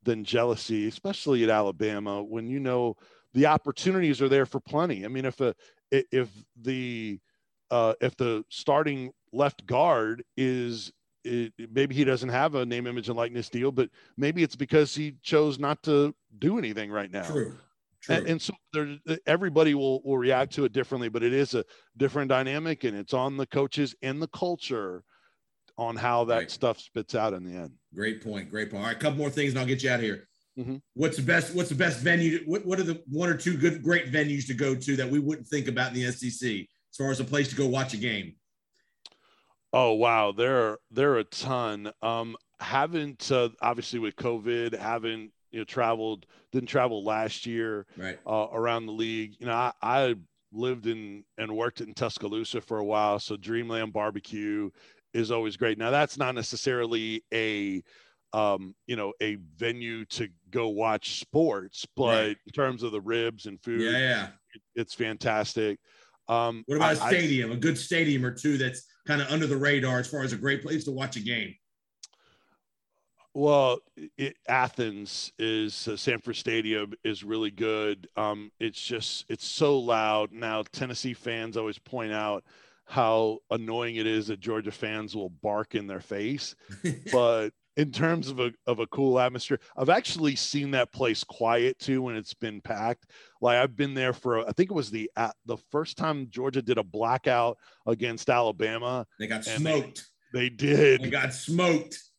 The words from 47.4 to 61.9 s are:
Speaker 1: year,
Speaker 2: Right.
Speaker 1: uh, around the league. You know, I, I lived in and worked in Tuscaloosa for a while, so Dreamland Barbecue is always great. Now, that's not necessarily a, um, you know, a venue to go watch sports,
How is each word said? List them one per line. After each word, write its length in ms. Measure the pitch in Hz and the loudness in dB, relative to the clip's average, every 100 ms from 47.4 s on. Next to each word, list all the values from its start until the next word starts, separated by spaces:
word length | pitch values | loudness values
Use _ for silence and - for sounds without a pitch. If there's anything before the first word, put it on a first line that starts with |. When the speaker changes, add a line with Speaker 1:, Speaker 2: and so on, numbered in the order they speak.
| 120 | -6
Speaker 1:
year, 400 | 117 113 107 98 - | -4 -4 -6 -10 -12
Speaker 2:
Right. 220 | 92 - - | -10 -10 -4
Speaker 1:
uh, 200 | 110 107 | -2 -2
around 320 | - 117 117 113 | -2 0 -2 -4
the 60 | |
league. 440 | 107 113 113 110 104 | -4 -4 -4 -8 -8
You 80 | 120 | -4
know, 60 | |
I, 180 | 117 123 - | 0 0 -2
I 340 | 110 127 135 113 82 _ _ | 0 2 2 0 -6 _ _
lived 340 | 104 127 123 110 | -6 -4 -2 -4
in 380 | 110 107 101 107 - | -4 -6 -16 -18 -10
and 180 | 110 107 | -6 -2
worked 240 | 117 - | -4 -4
in 140 | 113 - | -12 -4
Tuscaloosa 640 | 117 - 107 107 113 120 | -4 -4 -6 -4 -4 -6
for 160 | - 110 | -6 -4
a 80 | 104 | 0
while, 320 | 107 107 104 | 2 2 2
so 180 | - 104 | -2 -10
Dreamland 540 | 95 117 117 113 110 | -4 -4 -2 -4 -4
Barbecue 800 | 104 107 107 - 107 104 104 101 - - _ _ 117 | -2 -2 -4 -8 -8 -4 -4 -4 -8 -20 _ _ -2
is 160 | 113 | 0
always 260 | 117 110 101 | 0 -2 0
great. 200 | 120 107 | 0 0
Now, 100 | 113 | 2
that's 260 | 139 151 - | 2 2 0
not 180 | 131 123 | -4 -2
necessarily 880 | 117 123 - 123 117 117 110 110 _ | -6 -4 -2 0 0 -2 -2 -6 _
a, 500 | 113 113 104 101 95 - - _ _ _ | -2 0 0 -2 -4 -8 -20 _ _ _
um, 400 | 110 107 98 95 101 - | 0 2 0 -4 -16 -8
you 80 | 120 | -6
know, 180 | 101 104 | -6 -4
a 140 | 107 104 85 78 | -4 -4 -10 -6
venue 480 | 117 120 117 113 107 | -4 -4 -6 -8 -8
to 220 | - 110 87 _ | -8 -8 _ _
go 200 | 131 117 | -2 -2
watch 500 | 104 110 107 - - | 0 0 0 -2 -10
sports, 640 | - 147 165 101 95 - - | -2 2 4 2 -6 -12 -14